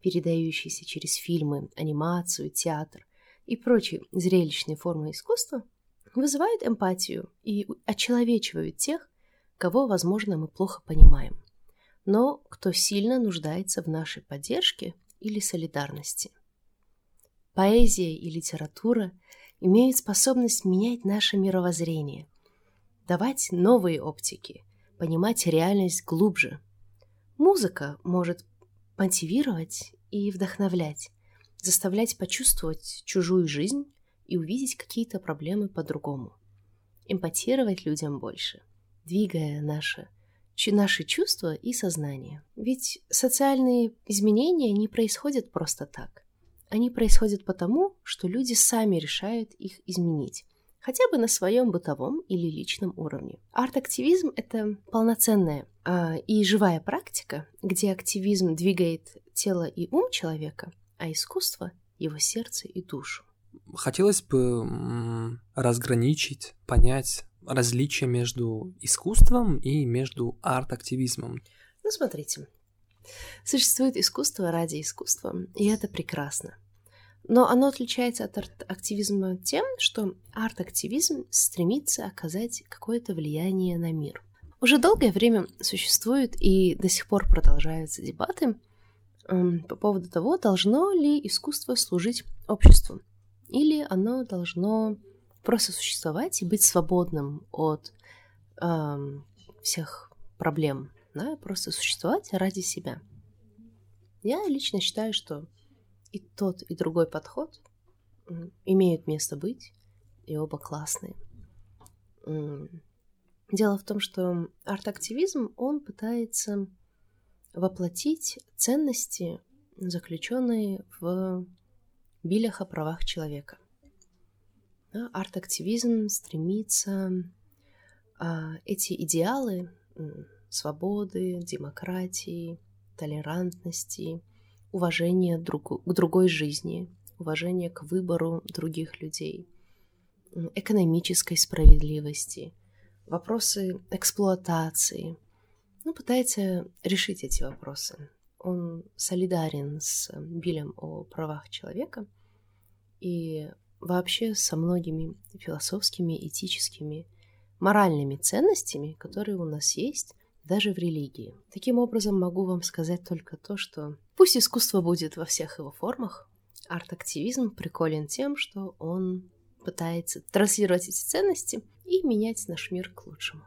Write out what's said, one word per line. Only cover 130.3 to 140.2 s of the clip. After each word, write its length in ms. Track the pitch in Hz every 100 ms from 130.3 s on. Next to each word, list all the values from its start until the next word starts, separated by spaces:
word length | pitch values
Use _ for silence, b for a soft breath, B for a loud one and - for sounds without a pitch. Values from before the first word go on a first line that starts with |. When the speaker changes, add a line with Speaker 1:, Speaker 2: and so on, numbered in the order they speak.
| _ _
Speaker 1:
свободы, 880 | - 151 151 185 208 202 185 185 180
демократии, 1200 | 175 - 143 - - 185 185 185 - 170 170 170 _ _ _ -
толерантности, 1300 | 151 151 147 170 180 175 175 165 - - 165 165 _ _ _ _ _
уважения 640 | 190 175 165 170 180 180 165
друг-, 440 | 165 151 - -
к 80 | -
другой 340 | 180 170 180 185
жизни, 600 | 156 151 147 170 170 180 - - _
уважения 520 | 165 156 170 180 170
к 120 | 175
выбору 580 | 147 185 180 170 165 165
других 560 | - - 160 160 160 -
людей, 460 | 156 - 156 - 180 - _ _ _ _ _ _